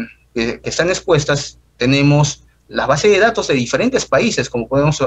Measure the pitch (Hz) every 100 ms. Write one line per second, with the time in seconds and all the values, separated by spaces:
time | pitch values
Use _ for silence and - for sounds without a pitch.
0 | 117 _ _ 120 117 - 120 - 170 185
1 | - 156 - 143 - - _ _ 123 139
2 | 143 147 151 - _ _ _ 110 113 143
3 | 214 190 226 226 185 139 120 135 233 -
4 | - 135 220 156 120 120 113 135 147 147